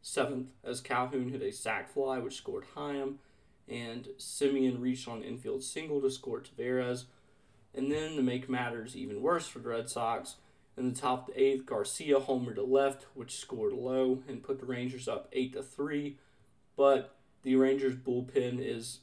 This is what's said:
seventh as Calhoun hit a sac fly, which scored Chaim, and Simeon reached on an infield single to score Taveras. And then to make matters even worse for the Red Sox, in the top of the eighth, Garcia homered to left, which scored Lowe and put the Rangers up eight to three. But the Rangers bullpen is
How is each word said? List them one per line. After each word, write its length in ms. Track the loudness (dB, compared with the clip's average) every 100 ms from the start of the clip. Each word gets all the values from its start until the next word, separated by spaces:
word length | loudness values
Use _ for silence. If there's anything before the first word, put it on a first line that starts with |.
seventh 480 | -4 -2 0 -2 -6 -12
as 160 | -8 -8
Calhoun 480 | -2 0 0 0 -2
hit 120 | -2
a 120 | -4
sac 360 | -4 -4 -4 -4
fly, 300 | -2 0 0
which 160 | -4
scored 300 | -8 -8 -8 -8
Chaim, 460 | -8 -4 -2 -4 -6 _ _ _ _ -10
and 400 | -8 -6 -8 -10 -12
Simeon 640 | -8 0 2 4 2 2
reached 260 | 0 -2 -4
on 120 | -8
an 40 |
infield 400 | -8 -8 -4 -4
single 380 | -4 -8 -2 0
to 100 | 0
score 300 | -2 -6 -6
Taveras. 640 | -8 -6 -2 0 0 -2 -6 -20 _ _ _ _ _
And 200 | -4 0
then 240 | 0 -2 0
to 60 |
make 280 | 0 0 -2
matters 460 | -2 -2 -4 -8 -8
even 260 | -6 -2
worse 240 | 2 2 0
for 140 | -10
the 80 | -4
Red 200 | -4 -4
Sox, 460 | -2 0 -2 -6 -16 -20 _ _ -4
in 160 | -2
the 80 | 0
top 280 | 0 0 -2
of 60 |
the 60 | 4
eighth, 260 | 4 4 0
Garcia 520 | -2 -2 -4 4 4
homered 380 | 6 0 0 -2
to 80 |
left, 420 | 4 6 6 2 -12
which 220 | -14 -10 -10
scored 360 | -8 -2 0
Lowe 520 | 0 0 2 4 2 -2
and 160 | -10
put 160 | -4 -6
the 80 | -4
Rangers 400 | -2 -2 -4 -4
up 220 | -6 -4
eight 200 | -2 -2
to 100 | -4
three. 560 | -10 -6 -2 -2 -4 -8 _ _ _ _ _ 6
But 380 | 8 8 2 -16 _ _
the 100 | 4
Rangers 400 | 6 6 6 2
bullpen 640 | 0 -2 -2 0 0 2 -2
is 380 | -4 -4 -8 -12